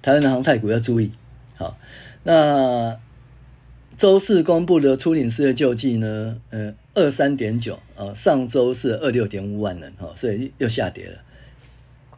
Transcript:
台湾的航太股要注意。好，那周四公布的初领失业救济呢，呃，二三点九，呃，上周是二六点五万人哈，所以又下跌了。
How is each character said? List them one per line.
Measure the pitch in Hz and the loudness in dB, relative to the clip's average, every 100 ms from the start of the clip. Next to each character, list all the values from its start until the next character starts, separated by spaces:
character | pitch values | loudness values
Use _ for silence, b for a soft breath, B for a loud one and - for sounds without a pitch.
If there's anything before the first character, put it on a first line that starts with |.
台 | 135 | 2
湾 | 147 | 4
的 | 139 | 4
航 | 127 | 0
太 | 143 120 | 0 0
股 | 107 | 0
要 | 117 | -2
注 | 117 117 | 0 0
意。 | 107 - - - - | -2 -6 -20 -20 -20
好， | - - - B B B B | -12 -12 -12 B B B B
那 | - 160 147 143 131 120 117 113 - - - - - - - - - - | 2 4 6 4 2 0 -4 -6 -16 -20 -20 -20 -20 -20 -20 -20 -20 0
周 | 196 196 | 4 4
四 | 196 185 | 4 2
公 | 156 165 175 | 4 2 4
布 | 165 | 4
的 | 139 | 4
初 | 131 165 | 2 0
领 | 160 117 | 0 0
失 | 117 | 0
业 | 139 | 0
救 | 123 135 | 2 0
济 | 117 135 117 | 0 -2 -2
呢， | 110 107 110 117 - | -4 -6 -8 -10 -12
呃， | 110 107 - _ | -10 -10 -12 _
二 | 208 147 | 0 0
三 | 139 143 | 2 0
点 | 135 107 117 | 0 -2 -4
九， | 117 - - | -6 -12 -16
呃， | - 101 | -14 -12
上 | 104 185 139 123 | -2 0 0 0
周 | 135 123 | 0 0
是 | 123 131 107 | -2 -4 -4
二 | 147 | -2
六 | 120 104 | -2 -4
点 | 98 | -6
五 | 101 104 | -8 -6
万 | 104 87 | -6 -8
人 | 71 - | -14 -16
哈， | 85 | -16
所 | - 117 | -8 -6
以 | 104 135 - | -6 -8 -4
又 | 120 | -4
下 | 117 92 | -2 -6
跌 | 92 90 | -6 -18
了。 | 90 - b b b b b _ _ _ | -20 -20 b b b b b _ _ _